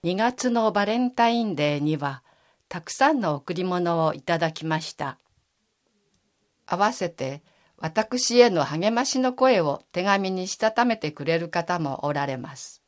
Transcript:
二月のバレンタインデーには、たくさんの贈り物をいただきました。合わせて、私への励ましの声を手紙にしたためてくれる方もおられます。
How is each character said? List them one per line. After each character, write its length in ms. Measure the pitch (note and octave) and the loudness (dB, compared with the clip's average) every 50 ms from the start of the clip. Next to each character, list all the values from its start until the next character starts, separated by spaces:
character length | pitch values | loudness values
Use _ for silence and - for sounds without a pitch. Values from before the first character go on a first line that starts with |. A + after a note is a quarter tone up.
二 140 | - E3+ F3+ | -2 -4 -2
月 320 | F#3+ A3 A#3+ B3 - - B3+ | 0 0 -2 -2 -2 -2 0
の 220 | A#3+ A#3 A3 G#3+ | 0 2 2 2
バ 140 | F3 G3+ G3+ | 2 2 0
レ 120 | G3+ A3 | 0 0
ン 140 | A#3+ B3 B3 | 0 0 -2
タ 180 | B3 - A#3+ A#3 | 0 2 2 2
イ 140 | A#3 A#3+ | 2 0
ン 120 | A#3 G#3+ F3 | -2 -2 -2
デ 240 | C#3 D3 D3 D3 C#3+ | 0 0 0 0 0
ー 40 | |
に 140 | D3 D3+ D#3 | 0 0 0
は、 260 | C#3+ C#3+ C3+ C3+ B2+ _ _ _ _ _ _ _ _ _ _ | -2 -2 -6 -6 -8 _ _ _ _ _ _ _ _ _ _
た 120 | - F3+ | -12 -12
く 100 | D#3+ - | -10 -10
さ 220 | - - C4+ C#4+ | 0 2 2 4
ん 80 | D#4+ C4 | 4 2
の 140 | G#3 E3 D3 | 0 0 -2
贈 200 | C#3 _ - F3+ | -2 _ -6 -4
り 100 | E3+ F3+ | -4 -2
物 420 | F#3 F3+ F3+ F3 E3+ E3+ E3 D#3+ | -2 -2 0 0 0 2 2 2
を 80 | D#3 - | 0 0
い 80 | C#3+ | -2
た 160 | - - E3+ E3 | -2 -2 0 0
だ 140 | E3+ D#3+ | 0 -2
き 120 | D#3+ - D#3+ | -4 -4 -4
ま 160 | D#3+ D#3+ D#3 | -4 -2 -2
し 140 | D#3+ - - | -4 -8 -8
た。 240 | _ D#3 C#3 B2+ _ _ _ _ _ _ _ _ _ _ _ _ _ _ _ _ _ _ _ _ _ _ _ _ _ _ _ _ _ _ | _ -8 -8 -8 _ _ _ _ _ _ _ _ _ _ _ _ _ _ _ _ _ _ _ _ _ _ _ _ _ _ _ _ _ _
合 100 | - - | -6 -2
わ 160 | F3 G3+ G#3+ | 0 0 0
せ 180 | A#3+ - G3 E3 | 0 -2 -6 -6
て、 320 | - - - C3+ C#3 D3 _ _ _ _ _ _ _ | -6 -6 -8 -8 -8 -10 _ _ _ _ _ _ _
私 640 | _ - D#3+ D#3+ A3 A3 A3 B3 B3 - - A3+ A#3+ | _ -8 -4 -2 -2 -2 -2 -2 -2 -2 2 8 8
へ 100 | A#3+ A#3+ | 8 8
の 160 | F#3+ D#3+ C#3+ | 6 2 0
励 300 | - D3 D#3+ F3+ G#3+ A3+ | 0 -2 0 0 0 0
ま 100 | A#3 C4+ | 0 -2
し 140 | C4 - C4 | 0 0 0
の 160 | B3+ B3+ B3+ | 0 0 2
声 260 | B3+ C4 C4 B3 G3 | 4 4 4 6 4
を 220 | E3 D3 C#3 - _ _ | 4 2 -2 -4 _ _
手 120 | - F3+ F3+ | -6 -4 0
紙 260 | G3+ G3 G3 G3 F#3+ | 2 2 2 2 -2
に 180 | F#3 F#3 F#3 F#3 | -2 -4 -4 -6
し 80 | - | -4
た 160 | - - A3 | 0 -2 0
た 120 | A3 A#3 A#3+ | 2 2 2
め 120 | B3 A3+ | 2 0
て 140 | A3 - D#3 | 0 -4 -6
く 140 | D3+ - D3 | -6 -4 -2
れ 140 | D3+ E3 E3 | 0 0 0
る 100 | E3+ E3+ | -2 -2
方 300 | - F3 E3 - F3+ F3 | -4 -4 -2 -2 -2 -2
も 260 | D#3+ C#3+ C3+ - - | -2 -2 -4 -4 -4
お 80 | D3 | -2
ら 140 | D3 C#3+ C#3+ | -2 -2 -2
れ 100 | C#3 C3 | -2 -4
ま 200 | B2+ C#3 D3 C3+ | -6 -8 -12 -14
す。 260 | - - - - _ _ | -16 -18 -18 -20 _ _